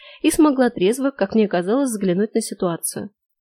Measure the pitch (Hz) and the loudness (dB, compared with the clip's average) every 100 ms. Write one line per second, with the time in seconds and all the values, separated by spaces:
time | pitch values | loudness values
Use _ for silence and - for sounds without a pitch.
0 | - - 302 - 302 262 247 - 180 262 | -20 -2 -2 4 4 4 0 2 0 0
1 | 269 - 196 220 208 180 175 247 277 214 | -4 -2 0 2 2 0 0 0 -2 -2
2 | 190 175 220 226 220 - 180 165 - - | -2 0 0 -2 -6 -4 -4 -4 -8 -10
3 | 202 _ _ _ | -14 _ _ _